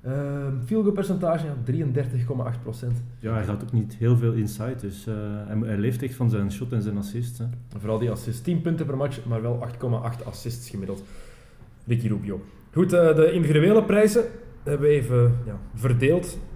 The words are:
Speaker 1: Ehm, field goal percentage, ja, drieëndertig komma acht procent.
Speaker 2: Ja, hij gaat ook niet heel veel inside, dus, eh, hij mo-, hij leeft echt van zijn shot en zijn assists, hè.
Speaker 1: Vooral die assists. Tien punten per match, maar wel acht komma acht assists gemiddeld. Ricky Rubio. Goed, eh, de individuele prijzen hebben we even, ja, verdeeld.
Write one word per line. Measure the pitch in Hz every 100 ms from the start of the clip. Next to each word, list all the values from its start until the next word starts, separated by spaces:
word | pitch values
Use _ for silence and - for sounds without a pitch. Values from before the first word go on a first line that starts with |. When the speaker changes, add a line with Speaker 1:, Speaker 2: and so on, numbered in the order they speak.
Speaker 1:
Ehm, | 131 139 143 143 139 131 -
field | 220
goal | 202
percentage, | 202 196 185 170 165 156
ja, | 135
drieëndertig | 117 143 147 120 - 123 -
komma | 131
acht | 123 120
procent. | 113 113 123 117 - -
Speaker 2:
Ja, | 110
hij | 113
gaat | 98 101
ook | 120
niet | 120 104 -
heel | 117 120
veel | 117
inside, | 110 104 104 117 123
dus, | 101 98 -
eh, | 107 104 104 104
hij | 107
mo-, | 113
hij | 101
leeft | 110 120
echt | 135 -
van | 120
zijn | 107 101
shot | - 120
en | 113
zijn | 104 101
assists, | 101 120 120 -
hè. | 117 - - 101
Speaker 1:
Vooral | 104 110
die | 120
assists. | - - -
Tien | - 165
punten | 175 160 143
per | 131
match, | 143 - 120
maar | 113
wel | 117 123
acht | 120 -
komma | 123 117
acht | 117 120 -
assists | - 120 120 -
gemiddeld. | 101 95 98 - - - - - - - - -
Ricky | 117 113
Rubio. | 101 98 95 - - -
Goed, | 156 180
eh, | 175 165 156
de | 160
individuele | 180 151 151 175 220
prijzen | 214 202 214 233 226 - - -
hebben | - 143 147
we |
even, | 147 123 123 120 120 107
ja, | 101 - 113
verdeeld. | 123 120 135 175 180 - -